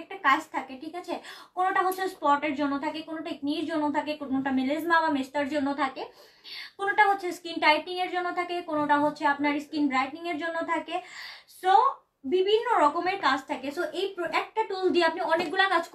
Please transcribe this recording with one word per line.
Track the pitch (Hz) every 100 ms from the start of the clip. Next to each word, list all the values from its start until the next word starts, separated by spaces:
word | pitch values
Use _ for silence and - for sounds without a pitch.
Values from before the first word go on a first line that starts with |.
একটা | 330 381 285
কাজ | 294 - 311
থাকে, | 254 262
ঠিক | 311 349
আছে? | 349 320 - - - -
কোনোটা | 370 381 370
হচ্ছে | 370 381
স্পটের | - 294 285 302 277
জন্য | 285 277 311
থাকে, | 311 311
কোনোটা | 320 320 -
একনির | 277 320 311
জন্য | 320 294 294
থাকে, | 285 302
কোনোটা | 277 269 269 262
মেলেজমা | 262 311 320 339
বা | 320 277
মেস্তার | 262 294 285 294
জন্য | 277 285
থাকে, | 269 - - - - _ - - - -
কোনোটা | 392 392 403
হচ্ছে | 392 359 320
skin | 339 330 320
tightening | 302 320 359
এর | 359 359
জন্য | 359 349
থাকে, | 349 349 349
কোনোটা | 302 294 285
হচ্ছে | 294 294 294
আপনার | 285 294 294 -
skin | 311 285
brightening | 254 277 320 339
এর | 311
জন্য | 330 330 330
থাকে। | 330 311 349 359 - - - - -
So | 370 392 - - _ _ 269
বিভিন্ন | 359 381 440 494 403
রকমের | 294 320 349 392 294
কাজ | 277 -
থাকে। | 277 269 349
So | 330 339
এই | 392 -
প্র-, | 320 330
একটা | 381 - 440
tool | 381 370
দিয়ে | 302 330
আপনি | 330 330
অনেকগুলা | 330 349 381 381
কাজ | 339 339